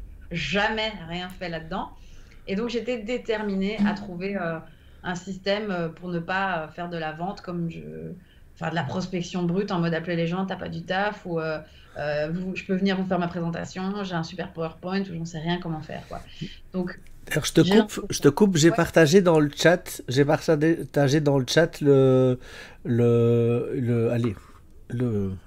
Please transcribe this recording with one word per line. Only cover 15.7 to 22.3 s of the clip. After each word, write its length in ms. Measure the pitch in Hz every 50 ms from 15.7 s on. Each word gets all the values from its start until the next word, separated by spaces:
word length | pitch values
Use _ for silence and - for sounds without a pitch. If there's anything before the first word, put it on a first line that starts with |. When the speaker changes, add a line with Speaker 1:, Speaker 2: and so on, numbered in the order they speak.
| 160 151
Speaker 1:
faire, 260 | - - - 69 -
quoi. 140 | - - - - - - - 160 - - - - - -
Donc, 260 | 185 180 185 - - - - - - - -
Speaker 2:
Alors, 120 | - 156 -
je 60 | -
te 120 | - 165 160
Speaker 1:
j'ai 140 | 175 196 220
Speaker 2:
coupe, 280 | 220 - - - - -
je 100 | 127 -
te 80 | - 185
coupe, 280 | 185 - 208 196 180
j'ai 140 | 151 151 170
Speaker 1:
Ouais. 60 | 165
Speaker 2:
partagé 460 | 175 165 - - 170 160 139 165 202
dans 180 | 180 175 165 156
le 100 | 147 143
chat, 520 | - - - 160 180 180 - - - - - -
j'ai 160 | 123 135 143
partagé 960 | 139 156 - - - 160 147 156 165 165 151 139 - - 147 143 131 139 160
dans 180 | 147 143 139 139
le 80 | 127 -
chat 320 | - 156 170 - - -
le, 580 | 151 143 139 135 135 131 131 131 131 127